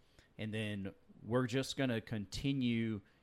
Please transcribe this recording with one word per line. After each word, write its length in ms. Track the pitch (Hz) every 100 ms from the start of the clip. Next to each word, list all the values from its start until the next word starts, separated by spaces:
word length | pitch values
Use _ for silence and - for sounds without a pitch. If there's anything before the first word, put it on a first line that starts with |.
| - - - -
And 160 | 107
then 380 | 110 107 104 95 - - - 101
we're 200 | 123 127
just 300 | 131 131 -
gonna 240 | 135 113
continue 1000 | - 110 101 - 139 139 120 117 113 107 - -